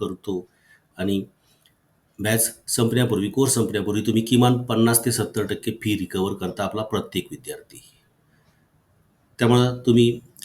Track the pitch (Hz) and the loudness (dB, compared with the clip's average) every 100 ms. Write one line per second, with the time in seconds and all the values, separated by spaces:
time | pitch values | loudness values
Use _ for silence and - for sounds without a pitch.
0 | 95 92 - 92 87 _ _ _ _ - | -8 -8 -8 -8 -8 _ _ _ _ -6
1 | 95 98 - _ _ _ _ _ _ _ | -2 -2 -4 _ _ _ _ _ _ _
2 | _ - 98 113 - - - - 113 127 | _ -6 0 0 -2 -6 -6 0 2 2
3 | 123 104 101 113 135 123 101 104 95 104 | 2 0 -2 0 0 2 0 -2 -2 -2
4 | 107 113 113 123 123 123 123 110 117 117 | 0 0 2 4 4 4 0 2 4 2
5 | - 117 104 - 101 101 - 110 110 101 | 0 -2 -2 -4 -4 -4 -6 -6 -2 -2
6 | 92 98 101 98 92 - 98 104 110 104 | -2 -2 -2 -4 -8 -4 -4 -4 -4 -4
7 | - 95 - - - 147 - - _ _ | -4 -6 -6 -12 -14 -16 -16 -20 _ _
8 | _ _ _ _ _ _ _ _ _ _ | _ _ _ _ _ _ _ _ _ _
9 | _ _ _ - 117 123 123 127 127 120 | _ _ _ 0 4 4 2 0 2 4
10 | 120 117 - - | 4 0 -10 -20